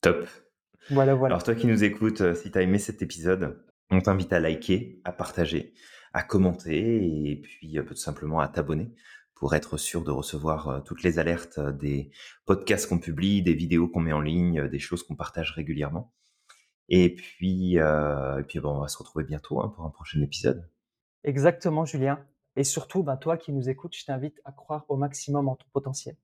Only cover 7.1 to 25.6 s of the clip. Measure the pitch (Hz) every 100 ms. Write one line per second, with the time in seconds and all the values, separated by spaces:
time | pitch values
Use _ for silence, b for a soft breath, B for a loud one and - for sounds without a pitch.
7.1 | 76 73 73 - - 80 76 73 73 -
8.1 | 76 76 78 71 - 73 78 113 B B
9.1 | B B _ 69 78 - 76 - 87 80
10.1 | 69 71 76 78 78 76 69 - - 90
11.1 | 82 80 85 - - 71 71 71 69 71
12.1 | B B B - 95 - 101 - 87 85
13.1 | 76 95 101 87 78 82 85 85 87 82
14.1 | 76 76 85 87 82 71 69 - 87 -
15.1 | 73 - - 80 - 73 73 73 80 -
16.1 | _ b b b b b _ _ 90 87
17.1 | 87 - - 92 92 92 87 78 76 76
18.1 | 71 67 69 71 82 73 71 71 - -
19.1 | 78 71 73 - - 104 - 80 - -
20.1 | 76 71 - 62 65 82 _ _ _ _
21.1 | _ 147 139 151 170 175 156 160 151 131
22.1 | 143 - _ _ - 143 - - 185 156
23.1 | 135 160 165 - 139 127 135 175 - -
24.1 | 131 147 _ - - _ 151 - 139 143
25.1 | 139 - 143 139 131